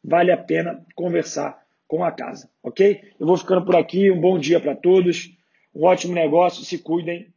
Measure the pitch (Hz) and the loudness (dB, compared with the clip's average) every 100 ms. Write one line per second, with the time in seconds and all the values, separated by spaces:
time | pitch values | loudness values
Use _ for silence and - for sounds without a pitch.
0 | - 170 180 170 - 160 170 - _ - | 0 2 4 2 0 -4 -4 -8 _ -8
1 | 175 170 160 - 147 - _ _ _ 160 | -2 -2 -4 -8 -8 -10 _ _ _ -4
2 | 170 - 123 - - _ 123 - 202 202 | -4 -4 -12 -14 -20 _ -12 2 2 2
3 | _ _ 151 180 - 185 170 175 160 180 | _ _ 0 0 2 -2 2 0 0 2
4 | 196 180 175 185 139 165 147 - 180 185 | 2 4 2 0 0 0 0 -2 2 4
5 | 175 160 - _ _ _ _ 143 170 180 | 2 -4 -10 _ _ _ _ 0 2 2
6 | 175 175 160 160 180 - - 175 - 165 | -2 -2 2 2 2 -2 -12 -12 -6 -6
7 | 165 170 - | -6 -10 -14